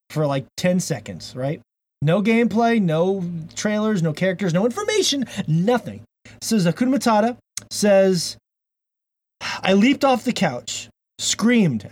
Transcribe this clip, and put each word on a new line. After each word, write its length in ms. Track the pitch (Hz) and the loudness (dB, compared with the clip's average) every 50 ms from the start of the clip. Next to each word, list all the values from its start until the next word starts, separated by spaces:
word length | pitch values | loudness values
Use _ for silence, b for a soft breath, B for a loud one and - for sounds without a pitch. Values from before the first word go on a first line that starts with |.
| _ - | _ -8
for, 180 | - 151 156 | -4 -2 0
like, 200 | 143 139 139 117 - - | 0 0 -2 -4 -8 -10
ten 220 | - - 180 185 185 | -4 -2 0 0 0
seconds, 540 | - - 151 117 98 - 92 78 - - - | 0 -2 -6 -8 -8 -12 -14 -14 -14 -14 -10
right? 240 | 127 131 139 160 - _ _ _ _ _ _ _ - | -6 -6 -6 -6 -8 _ _ _ _ _ _ _ -4
No 200 | 139 151 175 214 | 0 0 2 2
gameplay, 580 | 190 226 226 226 240 226 185 226 233 233 233 226 | 2 2 2 2 2 2 2 2 2 2 2 2
no 420 | 190 165 156 160 175 190 196 196 175 175 175 160 156 - - | 2 2 2 2 0 0 0 -2 -4 -8 -8 -10 -12 -12 -12
trailers, 480 | - - 214 208 214 214 214 214 180 | -6 -4 -2 -2 0 0 0 0 0
no 100 | 160 160 147 | 0 -2 -2
characters, 380 | - 180 190 180 - 196 175 156 | 0 -2 -2 -2 -2 -2 0 0
no 100 | 180 208 | 2 0
information, 600 | 254 240 392 427 427 427 415 - - 294 285 233 B B 208 B | 0 -2 -2 -4 -2 0 0 0 0 0 -2 -4 B B -8 B
nothing. 560 | - 156 165 180 233 247 233 - - 98 101 - _ _ _ _ B B B | -2 0 0 2 2 0 0 -2 -6 -14 -14 -18 _ _ _ _ B B B
Says 240 | - - 226 214 165 | -4 0 0 2 2
Akuna 280 | 175 160 - 247 254 269 | 2 2 0 0 0 0
Matata, 400 | 240 - 240 220 208 214 240 254 - _ _ - - - - | 0 2 2 2 4 2 0 -2 -6 _ _ -16 -16 -14 -10
says, 640 | - - 202 208 196 196 190 190 185 170 - - - - _ _ _ _ _ _ _ _ _ _ _ _ _ _ _ _ _ _ _ - B B B B | -4 0 2 4 6 6 6 4 4 2 -2 -6 -10 -14 _ _ _ _ _ _ _ _ _ _ _ _ _ _ _ _ _ _ _ -12 B B B B
"I 100 | B 180 196 | B 2 4
leaped 300 | 202 214 269 277 269 285 | 4 4 4 2 2 2
off 200 | 269 254 226 - | 2 2 0 -2
the 80 | 247 | -4
couch, 560 | - - 196 156 120 120 - - - - - - _ _ _ _ _ - | -2 -2 -2 -2 -2 -6 -10 -10 -12 -12 -12 -16 _ _ _ _ _ -8
screamed 720 | - - - - 196 233 247 233 196 156 120 104 - - | -6 -4 -4 0 2 2 4 4 4 2 0 -2 -6 -6